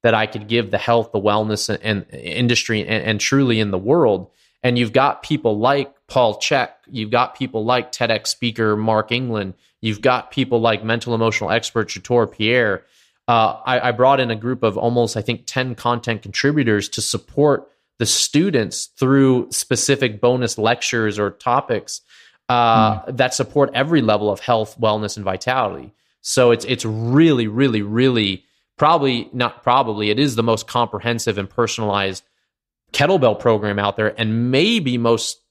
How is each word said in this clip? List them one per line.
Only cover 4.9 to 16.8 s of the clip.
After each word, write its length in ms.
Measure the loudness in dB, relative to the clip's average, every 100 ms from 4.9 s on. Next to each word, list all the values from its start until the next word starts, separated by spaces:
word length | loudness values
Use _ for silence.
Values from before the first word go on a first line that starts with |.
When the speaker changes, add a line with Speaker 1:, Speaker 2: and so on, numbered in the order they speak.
Speaker 1:
got 300 | 2 2 -2
people 360 | -4 -2 0 0
like 360 | 0 0 -4 _ _
Paul 320 | 2 2 0
Chek, 300 | -2 0 -2 _ _
you've 220 | -10 -2
got 240 | 0 0 -4
people 280 | -6 -4
like 280 | 0 -2 -2
ted 180 | -4 -2
X 200 | -2 -4
speaker 460 | -4 -6 0 0 0
Mark 360 | 0 0 0
England, 420 | -4 -2 -4 -6 -12 _ _
you've 200 | -6 0
got 320 | 0 0 -2
people 280 | -4 0 2
like 220 | 2 0
mental 320 | -2 -4 -2
emotional 380 | 0 0 -2 -2
expert 380 | -2 -2 -4 -4
Chateau 360 | -8 0 0 0
Pierre. 580 | -2 0 2 2 -2 _ _ _ _ 0
Uh, 320 | 4 2 0
I, 240 | -2 0 0
I 40 |
brought 260 | 2 4 4
in 120 | 0
a 60 | -4
group 280 | -4 0
of 120 | 0 0
almost, 400 | 0 0 0 -2
I 60 |
think, 200 | -4 -6 -6
ten 300 | -4 -4 -4
content 460 | -2 -2 -2 -6
contributors 680 | -6 -2 0 2 2 0